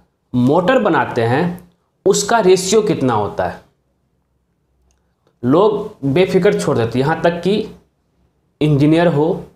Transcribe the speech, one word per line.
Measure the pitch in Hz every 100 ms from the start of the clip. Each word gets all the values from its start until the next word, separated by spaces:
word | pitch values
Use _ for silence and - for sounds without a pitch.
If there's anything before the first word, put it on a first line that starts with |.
| _ _ _ 123
मोटर | 123 160 180 254
बनाते | 208 151 113 120
हैं, | 113 131 175 - - _ _ _ 190
उसका | 202 - 226
रेशियो | 185 185 180 220
कितना | - 139 131
होता | 110 101 - 90
है, | 78 _ _ _ _ _ _ _ _ _ _ _ _ _ _ _ _ _ _ 120
लोग | 151 208 - - - 139
बेफिक्र | 135 185 185 196 -
छोड़ | - 123
देते | 113 123
हैं। | 139
यहाँ | 165
तक | 170 170
कि | 185 214 - - _ _ _ _ _ _ _ _
इंजीनियर | 151 143 147 160 175
हो, | 143 156 185 -